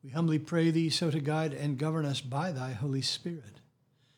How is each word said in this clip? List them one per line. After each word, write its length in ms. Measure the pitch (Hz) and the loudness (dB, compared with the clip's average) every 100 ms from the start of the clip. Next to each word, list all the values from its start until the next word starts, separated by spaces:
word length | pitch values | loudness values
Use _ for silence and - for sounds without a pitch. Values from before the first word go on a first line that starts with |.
we 80 | 139 | -6
humbly 280 | 135 170 156 | 0 2 2
pray 320 | 151 170 165 | 2 4 4
thee 200 | 165 165 | 4 2
so 200 | - 170 | 2 2
to 100 | 151 | 0
guide 320 | 143 156 160 | 0 0 0
and 240 | 135 147 131 | -2 -2 0
govern 300 | 156 160 147 | 0 0 0
us 140 | 135 | -2
by 300 | 131 135 180 | -4 -4 -2
thy 220 | 135 127 | -4 -6
Holy 300 | 117 139 135 | -4 -2 0
Spirit, 580 | 131 - 175 170 107 - _ _ _ _ _ | -2 -4 -6 -8 -12 -20 _ _ _ _ _